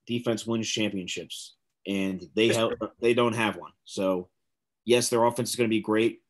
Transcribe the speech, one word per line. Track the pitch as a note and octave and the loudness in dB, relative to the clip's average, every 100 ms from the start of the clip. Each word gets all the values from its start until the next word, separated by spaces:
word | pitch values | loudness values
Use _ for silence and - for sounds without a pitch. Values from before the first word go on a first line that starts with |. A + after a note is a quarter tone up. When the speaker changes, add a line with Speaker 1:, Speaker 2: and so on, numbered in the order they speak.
| - | -8
Speaker 1:
Defense | A#2 A#2+ A2 A2 | -4 -2 -2 -2
wins | A2+ G#2+ | -4 -2
championships, | - G#2+ G2 F2+ - D#2+ - - - _ _ F#2+ | -2 -2 -4 -6 -10 -10 -14 -16 -20 _ _ -6
and | G2 F#2+ F#2 F2 G#2+ | -2 -2 -4 -4 2
they | A#2 | 4
Speaker 2:
That's | A2+ | 4
Speaker 1:
have, | A2+ - | 0 -2
Speaker 2:
true. | G#2+ - | -8 -2
Speaker 1:
they | A#2 | 2
don't | B2 A#2+ | 4 2
have | A2 A2 F2+ | 2 -2 -2
one. | E2 - - | -12 -20 -10
So, | - F#2+ F2+ F2+ _ _ _ _ _ | -2 0 0 -4 _ _ _ _ _
yes, | - A#2+ A#2 | 2 2 4
their | A#2 A#2 | 4 2
offense | A#2 A2+ | 2 -4
is | - | -2
gonna | A2+ | 0
be | A2 | 0
great. | G#2+ G#2+ A2+ - | 2 2 2 -2